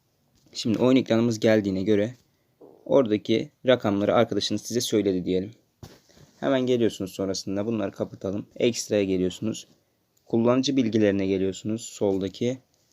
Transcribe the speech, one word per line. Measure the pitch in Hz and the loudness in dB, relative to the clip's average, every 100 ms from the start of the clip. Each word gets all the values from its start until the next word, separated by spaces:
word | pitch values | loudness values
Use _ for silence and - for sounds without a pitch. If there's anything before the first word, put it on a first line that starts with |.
| _ _ _ _ _ | _ _ _ _ _
Şimdi | - 120 101 | -6 -2 2
oyun | 127 131 | 4 4
ekranımız | - 113 120 110 | 4 2 2 2
geldiğine | 113 110 98 95 | 4 4 2 -2
göre | 98 101 110 127 _ _ _ _ - - - | 2 2 0 -6 _ _ _ _ -20 -18 2
oradaki | 139 113 107 - 113 147 _ 127 | 2 4 0 0 -2 -2 _ 0
rakamları | 123 107 101 104 104 | 2 2 0 2 2
arkadaşınız | 113 101 - 107 | 2 0 -2 -6
size | - 117 | -4 -6
söyledi | - 110 101 92 90 | 0 0 2 0 -2
diyelim. | 92 101 117 _ _ - - _ _ - _ | -4 -4 -12 _ _ -20 -20 _ _ -20 _
Hemen | 139 135 | -2 0
geliyorsunuz | 127 123 107 - 92 | 0 2 0 -2 -8
sonrasında. | - 98 92 - 101 107 | -6 -6 -4 -6 -4 -4
Bunları | 110 98 | -4 -6
kapatalım. | - 104 - 98 104 - - | -6 -8 -6 -8 -6 -10 -2
Ekstra'ya | 123 117 - 104 | -2 -2 -2 0
geliyorsunuz. | 98 92 92 - 110 - - _ _ _ _ _ - | 0 0 -2 -2 -6 -8 -14 _ _ _ _ _ -4
Kullanıcı | 117 117 127 131 135 | 0 2 2 0 0
bilgilerine | 113 110 104 98 95 | 0 2 2 2 0
geliyorsunuz. | 95 95 92 107 110 | -2 -2 -4 -8 -8
Soldaki. | - - 104 98 95 - 120 127 _ _ _ | -10 -4 -2 0 -4 -4 -4 -4 _ _ _